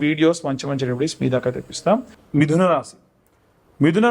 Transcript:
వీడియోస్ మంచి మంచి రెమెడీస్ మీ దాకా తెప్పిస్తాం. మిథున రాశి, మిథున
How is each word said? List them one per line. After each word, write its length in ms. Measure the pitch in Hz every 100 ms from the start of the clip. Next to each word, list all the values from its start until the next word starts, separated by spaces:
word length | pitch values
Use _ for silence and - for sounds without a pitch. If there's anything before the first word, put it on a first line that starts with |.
| 147
వీడియోస్ 380 | 156 160 165 143
మంచి 180 | 135 143
మంచి 200 | 135 131
రెమెడీస్ 260 | 123 156 -
మీ 60 | 131 127
దాకా 180 | 127 127
తెప్పిస్తాం. 400 | - - 165 226 240 - _ 147
మిథున 260 | 147 160 185
రాశి, 220 | 151 - - _ _ _ _ _ _ _ -
మిథున 260 | 147 170 240